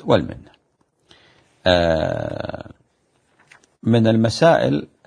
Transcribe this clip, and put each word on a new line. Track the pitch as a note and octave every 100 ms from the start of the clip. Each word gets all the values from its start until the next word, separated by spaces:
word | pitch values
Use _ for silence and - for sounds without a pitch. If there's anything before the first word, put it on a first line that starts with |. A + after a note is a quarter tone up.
| -
والمنة. | A2+ C2+ - - _ _ _ _ _ _ _ _ _ _ _ F#2
آه، | F2 E2+ D#2+ G1+ G1+ - - - - - - _ _ _ _ _ _ _ - _ _
من | - A2+ A2
المسائل | A2 A2+ - E3 D#3 C3 C#3+ - _